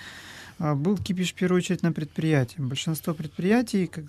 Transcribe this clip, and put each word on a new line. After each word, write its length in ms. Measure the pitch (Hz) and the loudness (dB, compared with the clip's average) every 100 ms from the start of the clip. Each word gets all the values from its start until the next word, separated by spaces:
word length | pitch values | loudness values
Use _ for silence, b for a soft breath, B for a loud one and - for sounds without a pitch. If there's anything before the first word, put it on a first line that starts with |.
| B B B B B B | B B B B B B
А, 140 | 156 | 0
был 240 | 143 160 208 | 2 2 0
кипиш, 340 | - 185 175 | 0 -2 -2
в 40 | - | 0
первую 220 | 180 180 | 2 2
очередь, 260 | 175 175 | 2 0
на 80 | 170 | 0
предприятии. 720 | 160 151 - 160 151 120 - | 0 -4 -2 2 4 2 -2
Большинство 520 | 131 135 - 156 - | -4 -2 -2 -2 -4
предприятий, 760 | 156 156 - 180 233 240 196 175 | -6 -6 -2 2 2 2 0 0
как 180 | 175 | -4